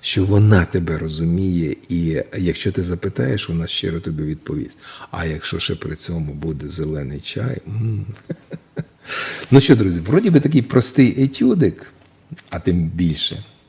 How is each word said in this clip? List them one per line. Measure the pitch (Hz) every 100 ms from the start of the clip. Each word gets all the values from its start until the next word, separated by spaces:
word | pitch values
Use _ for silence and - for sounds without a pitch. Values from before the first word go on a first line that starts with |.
що | - -
вона | 95 101 107 104
тебе | 85 95 85 80
розуміє, | 80 78 82 87 95 87 80 - -
і | 85 82 78 - -
якщо | 87 80 -
ти | 92
запитаєш, | 87 87 98 - 67 104 -
вона | 82 82
щиро | - - 82
тобі | 82 76
відповість. | 76 76 - - - - - - -
А | -
якщо | 82 78 - 85
ще | -
при | 85 76 78
цьому | - 85 76
буде | 71 80 73 73
зелений | 85 78 78 67 71
чай, | - - 117 - -
м. | 107 113 104 101 - -
<laughs> | 170 _ - _ - - _ - - - - -
Ну | 135
що, | 135 127
друзі, | 98 87
вроді | 82 151 226
би | 165
такий | - 156
простий | 120 131 120 - 123 113
етюдик, | 135 - 247 208 113 - - _ _ _ _ - -
а | 87
тим | - 87
більше | 82 82 85 76 - - - _